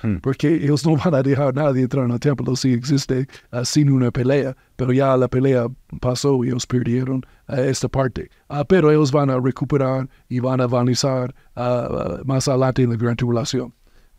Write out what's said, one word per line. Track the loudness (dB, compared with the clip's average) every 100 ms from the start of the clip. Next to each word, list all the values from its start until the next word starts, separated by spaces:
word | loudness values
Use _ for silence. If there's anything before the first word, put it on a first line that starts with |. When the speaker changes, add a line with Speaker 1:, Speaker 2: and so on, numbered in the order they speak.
Speaker 1:
Hmm. | -4 -2
Speaker 2:
porque | -2 0 0 2
ellos | 2 2 2
no | 2
van | 2 2
a |
dejar | 2 0 0
a |
nadie | 0 0 0
entrar | 0 0 -2
en |
el | 0
templo | 0 -2 -2 -2
si | 0
existe, | 0 0 -2 0 -2 -4 -10 _
ah, | -8 -2
sin | 2 4
una | 4 2
pelea, | 0 0 0 0 -6 _ -6
pero | 0
ya | 2 2 2
la | 2
pelea | 2 2 2 0 -6 _ -6
pasó | -4 -2 0 0
y | 0
ellos | -4 -2
perdieron, | -2 0 -2 -2 -4 -8 _ -8
ah, | -2
esta | -2 -2 -2
parte. | -2 -2 -4 -12 _ -10
Ah, | -6
pero | 2 4 6
ellos | 4 4
van | 2 0
a | 0
recuperar | -2 -2 -2 0 0 -2 -6 -12 -8
y | -4
van | 0 0
a |
avanzar, | 0 2 2 2 0 -2 -4 -10 _ -6
ah, | -2 -2 -2
ah, | -4 -6 -6 -4
más | -2 0
adelante | 2 2 2
en | 0
la | 0
gran | -2 0
tribulación. | 0 0 -2 -4 -6 -10 _ _ _